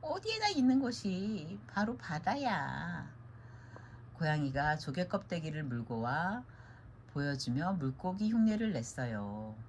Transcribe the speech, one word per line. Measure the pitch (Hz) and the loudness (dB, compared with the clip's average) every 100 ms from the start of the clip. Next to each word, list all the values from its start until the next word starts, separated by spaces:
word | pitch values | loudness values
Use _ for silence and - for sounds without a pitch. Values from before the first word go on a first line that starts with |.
어디에나 | 311 349 440 440 427 | -2 -2 -2 2 2
있는 | 349 254 262 | 6 8 8
곳이 | 262 - 202 180 202 214 156 202 - | 6 0 0 0 0 -2 -4 -8 -4
바로 | - 214 247 | 0 0 0
바다야." | - 156 175 262 269 185 135 131 170 170 - - - - - - - - - - - - | -4 -2 0 2 2 0 0 -4 -4 -6 -8 -12 -18 -16 -16 -16 -16 -16 -16 -16 -16 -2
고양이가 | 156 151 143 135 147 156 | 2 2 2 2 2 0
조개 | - 135 180 | -2 -2 0
껍데기를 | 202 - 175 156 156 | 0 -2 -4 -2 -4
물고 | 147 120 113 117 | -2 -4 -2 -2
와 | 117 143 180 220 254 - - - - - - | 0 0 0 -2 -6 -16 -18 -18 -18 -20 -8
보여주며 | - 143 135 - 123 170 190 | -2 0 0 0 0 2 2
물고기 | 135 131 180 190 214 | 0 -2 -4 0 2
흉내를 | 226 220 214 220 | 6 6 6 2
냈어요. | 156 117 - 123 107 101 104 110 110 | 0 -2 -2 -2 0 -4 -4 -8 -10